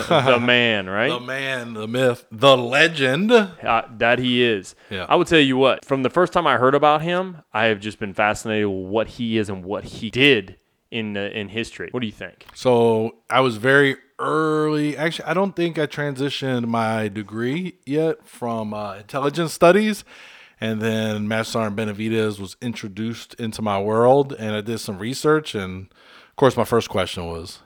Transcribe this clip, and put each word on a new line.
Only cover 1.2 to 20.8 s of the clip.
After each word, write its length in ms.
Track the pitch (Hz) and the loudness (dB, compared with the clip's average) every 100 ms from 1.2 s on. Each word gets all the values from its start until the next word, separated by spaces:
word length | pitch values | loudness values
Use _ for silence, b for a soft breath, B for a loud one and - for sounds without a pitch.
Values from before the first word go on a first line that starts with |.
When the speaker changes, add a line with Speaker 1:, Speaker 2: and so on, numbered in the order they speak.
Speaker 2:
man, 540 | 123 135 135 127 117 | -6 -8 -6 -8 -8
the 120 | 110 107 | -10 -4
myth, 380 | 123 127 117 - | 0 0 0 -8
the 240 | 110 139 127 | 2 6 6
legend. 760 | 120 139 165 156 131 143 214 | 4 2 2 2 0 2 4
Speaker 1:
Uh, 520 | 240 190 170 113 113 - 110 | 4 4 -2 0 0 -2 0
that 200 | 117 123 | 2 2
he 240 | 127 123 | 2 2
is. 320 | 120 104 90 - b | 2 0 -6 -18 b
Speaker 2:
Yeah. 160 | 95 85 | -8 0
Speaker 1:
I 100 | 170 | 0
will 100 | 170 | 4
tell 120 | 165 | 4
you 200 | 135 131 | 4 4
what, 260 | 131 98 | 2 2
from 180 | - 135 | -2 -2
the 60 | 127 | 0
first 240 | 175 175 | 0 0
time 140 | 175 156 | 2 2
I 100 | 117 | 4
heard 180 | 127 | 4
about 280 | 143 151 151 | 4 4 2
him, 400 | 165 180 190 165 - | 0 -4 -4 -10 -8
I 140 | 107 113 | 0 0
have 120 | 101 | 0
just 200 | 107 - | -4 -8
been 160 | 101 | -6
fascinated 540 | 95 107 107 113 107 104 | 0 0 0 -2 -2 0
with 180 | 95 92 | -2 -4
what 180 | 110 104 | -2 -2
he 280 | - 117 113 | -4 -2 -2
is 140 | 101 | -2
and 120 | 95 | -6
what 220 | 90 98 | -8 -10
he 240 | 117 - 113 | -10 -12 -6
did 480 | 123 143 117 92 - _ _ _ | 2 4 4 0 -14 _ _ _
in, 240 | 117 107 | -8 -6
uh, 60 | 101 101 | -6 -6
in 160 | 110 98 | -8 -8
history. 400 | 110 110 - 82 | -8 -8 -10 -10
What 100 | 127 | -6
do 60 | 110 | -6
you 60 | |
think? 340 | - 92 - - | -8 -16 -16 -20
Speaker 2:
So 640 | - 127 120 117 110 113 - - | -4 2 4 4 2 -2 -6 -2
I 120 | 123 | 2
was 180 | 131 107 | 2 0
very 380 | 127 139 139 131 _ - | 4 4 4 0 _ -8
early. 760 | 131 156 156 156 156 151 147 143 | -4 -2 0 0 0 0 -2 -2
Actually, 300 | 165 156 151 | -4 -4 -4
I 80 | |
don't 200 | 170 196 | -2 -2
think 240 | 175 170 160 | -2 -4 -2
I 80 | 147 | -4
transitioned 840 | - 147 131 139 - 135 123 117 | -4 -6 -2 -4 -4 -4 -2 -2
my 400 | 117 110 113 107 | -2 0 -2 -4
degree 680 | 104 101 107 123 160 185 - | -6 -10 -6 -4 -4 -6 -10
yet 420 | 131 147 160 156 - | -4 -2 0 -2 -10
from, 460 | - 120 113 110 | -10 -6 -6 -6
uh, 220 | 107 104 98 | -8 -10 -12
intelligence 560 | 104 139 143 147 165 | -10 -4 -2 -2 -4
studies. 520 | - 170 196 214 208 - B B B B B | 4 6 6 2 -4 -10 B B B B B
And 200 | 113 110 | -4 -2